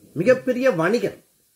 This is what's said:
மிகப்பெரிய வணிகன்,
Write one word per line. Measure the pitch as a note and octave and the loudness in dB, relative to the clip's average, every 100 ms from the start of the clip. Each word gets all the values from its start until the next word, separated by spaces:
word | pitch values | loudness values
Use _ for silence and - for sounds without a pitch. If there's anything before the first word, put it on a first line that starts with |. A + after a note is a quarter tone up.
| - C3+ | -14 -2
மிகப்பெரிய | G3 B3+ B3+ B3 C4 | 2 2 0 0 0
வணிகன், | F3 E3+ A3+ F#3+ - _ _ _ | 0 0 0 -2 -8 _ _ _